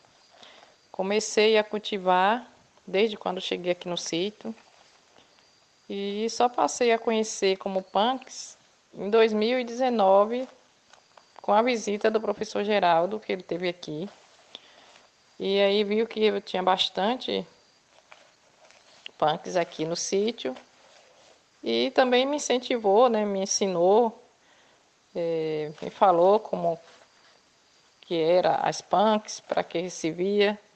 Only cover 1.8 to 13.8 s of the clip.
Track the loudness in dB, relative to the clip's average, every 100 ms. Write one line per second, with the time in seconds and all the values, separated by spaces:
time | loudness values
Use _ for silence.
1.8 | -6 -4 0 2 2 0 -6 _ _ _
2.8 | -4 0 0 -2 -6 -6 -6 -4 -4 -4
3.8 | -6 -8 -4 -4 -4 -6 -12 -14 _ _
4.8 | _ _ _ _ _ _ _ _ _ _
5.8 | -12 -8 -6 -4 -4 0 0 2 -2 2
6.8 | 2 2 2 0 -2 0 0 0 -2 -6
7.8 | -2 0 0 -2 -8 -18 -18 -20 _ _
8.8 | _ -10 0 4 4 4 0 0 -4 -2
9.8 | 0 2 6 6 4 0 -8 -14 _ _
10.8 | _ _ _ _ _ -8 0 2 2 0
11.8 | -4 -2 0 0 -2 -6 -6 -4 -2 2
12.8 | 4 2 2 -4 -6 -6 -6 -6 -6 -6